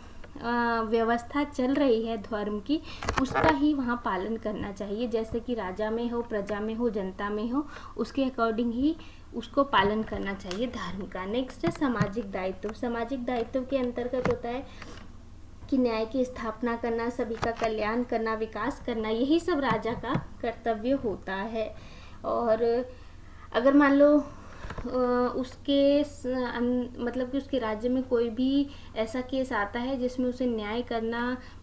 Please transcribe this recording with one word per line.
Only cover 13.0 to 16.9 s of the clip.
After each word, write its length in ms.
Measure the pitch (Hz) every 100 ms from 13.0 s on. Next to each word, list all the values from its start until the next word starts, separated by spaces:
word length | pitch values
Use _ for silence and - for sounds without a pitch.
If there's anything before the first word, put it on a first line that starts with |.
| 226 269
दायित्व 420 | 240 240 226 262 254
के 80 | 269
अंतर्गत 500 | 247 240 247 254 254
होता 200 | 233 233
है 180 | 254 - - - - - - - - - - -
कि 80 | 262
न्याय 280 | 240 220 220
की 180 | 262
स्थापना 520 | 254 - 226 220 240 233
करना, 320 | 233